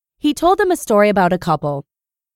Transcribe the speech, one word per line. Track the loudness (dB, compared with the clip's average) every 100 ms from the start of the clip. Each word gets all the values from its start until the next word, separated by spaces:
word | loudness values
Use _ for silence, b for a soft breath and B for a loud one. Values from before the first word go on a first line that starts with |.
| _ _
He | -4
told | 0 0 2
them | 0
a | -2
story | 0 2 2
about | 2 0
a | 0
couple. | -2 -4 -4 -8 -12 _ _ _ _